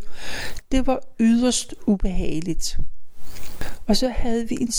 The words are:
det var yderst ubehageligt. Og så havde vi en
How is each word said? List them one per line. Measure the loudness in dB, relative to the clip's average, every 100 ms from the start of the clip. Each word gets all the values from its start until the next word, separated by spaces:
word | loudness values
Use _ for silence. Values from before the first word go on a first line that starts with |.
| 0 0 0 -2 -2 -4 -2
det | 0 2
var | 0 -4 0
yderst | 2 2 2 -2 -6 -6 -2
ubehageligt. | 0 2 2 0 0 0 0 2 4 2 2 -4 -2 0 0 0 0 0 0 0
Og | 2
så | 2
havde | 0 2 0 -2
vi | -4
en | -2